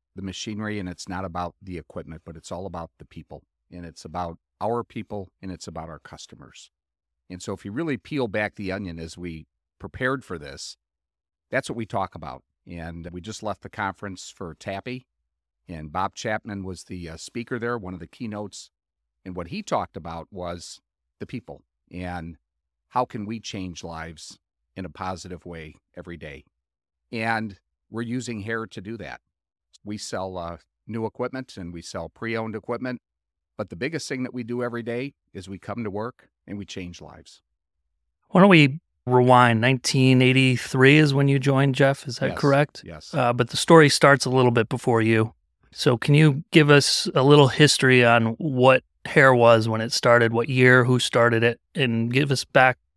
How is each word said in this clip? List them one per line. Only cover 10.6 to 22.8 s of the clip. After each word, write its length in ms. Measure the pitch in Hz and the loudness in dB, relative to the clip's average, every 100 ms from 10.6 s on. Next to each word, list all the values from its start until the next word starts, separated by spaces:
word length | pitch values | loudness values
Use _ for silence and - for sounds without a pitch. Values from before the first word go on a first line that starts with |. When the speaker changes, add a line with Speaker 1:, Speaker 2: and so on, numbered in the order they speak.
| - - _ _ _ _ _ _ - | -16 -18 _ _ _ _ _ _ -8
Speaker 1:
that's 200 | 131 - | -8 -6
what 80 | 117 | -10
we 80 | 110 | -6
talk 280 | 104 95 | -6 -6
about. 280 | - 78 67 _ _ - | -8 -14 -16 _ _ -18
And 420 | 87 82 85 85 | -14 -14 -14 -14
we 120 | 90 | -14
just 200 | 95 - | -14 -12
left 200 | 107 95 | -10 -10
the 80 | 98 | -12
conference 580 | - 98 - 101 92 - | -8 -8 -8 -12 -14 -18
for 260 | - 90 | -14 -14
tappy, 520 | 78 101 98 123 127 _ _ _ _ _ _ - | -12 -10 -10 -10 -14 _ _ _ _ _ _ -16
and 240 | 80 78 | -14 -10
Bob 240 | 87 95 | -6 -6
Chapman 480 | - 117 107 110 101 | -6 -6 -6 -8 -10
was 220 | 95 87 | -10 -12
the, 240 | - 92 82 | -14 -14 -12
uh, 80 | 87 | -14
speaker 420 | - 120 117 120 | -12 -12 -8 -6
there, 200 | 120 120 | -6 -8
one 160 | 90 | -10
of 60 | 90 | -14
the 60 | 90 | -16
keynotes. 640 | - 117 104 101 - - _ _ _ _ _ | -14 -12 -10 -12 -16 -20 _ _ _ _ _
And 100 | 95 | -14
what 140 | 90 85 | -12 -10
he 140 | 185 | -10
talked 340 | - 120 90 95 | -6 -6 -6 -12
about 320 | 82 82 78 | -12 -14 -14
was 480 | 95 87 87 - - _ _ _ - | -12 -10 -12 -14 -20 _ _ _ -18
the 60 | - | -14
people 360 | 123 - - _ _ _ | -14 -14 -20 _ _ _
and 460 | 90 90 87 82 82 _ _ _ _ | -12 -10 -10 -12 -16 _ _ _ _